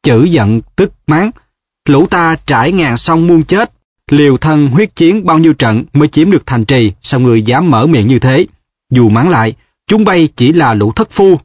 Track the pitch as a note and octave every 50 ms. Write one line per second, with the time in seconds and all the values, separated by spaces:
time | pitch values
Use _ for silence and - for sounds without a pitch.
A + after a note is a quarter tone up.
0 | - D3 A#2+ A2+ C#3 F3+ E3 C#3+ G#2+ G2+ A2 A#2 - _ _ - G3 G3+ - _
1 | _ - D3 D#3+ F#3+ A3 - - _ _ _ _ _ _ _ _ _ - C#3+ C3+
2 | E3+ F3 G3+ F3 E3+ E3 D#3+ - - - C#3+ A#2 A#2 D#3 F#3+ F#3+ E3 C3+ A#2+ A#2+
3 | - - E3 E3 E3 F3 F3 E3 D3+ - F#3 G3+ A#3 - _ _ _ _ _ _
4 | _ - C#3+ C#3+ D3 C#3+ C3 B2 - D#3 D#3 D3+ D3 C#3 A#2+ F3 G#3+ G#3 _ -
5 | E3+ E3 G3 A3 F#3 F3 D#3+ D#3+ E3 D#3+ D3+ - C3 A2+ G#2+ A2+ - - - C#3
6 | D3+ D3 - D3 E3 G3 G3 D3+ - - C3 A#2+ A2 - C#3 B2+ A2+ G2+ F#2 _
7 | - - - B2+ B2+ B2 A#2 A2+ G#2+ A2+ B2 C#3 F3+ F3 C3 A2 B2 D#3+ D#3+ B2
8 | G2+ A#2 C3+ A#2 - C3 C3 D3+ F#3+ - _ _ _ _ _ _ _ _ C3 B2+
9 | A#2+ G#2+ G#2 A2+ B2+ F#3 F3+ A2+ A2+ A2+ - _ _ _ _ _ _ - G#3 A3
10 | G#3+ G#3 F#3 F3 D#3+ D3+ _ - B2 C3 D#3+ F3 D3+ B2 A2+ G#2 G2+ G#2+ A2+ -
11 | A3+ - - - G3 G3 F3+ C#3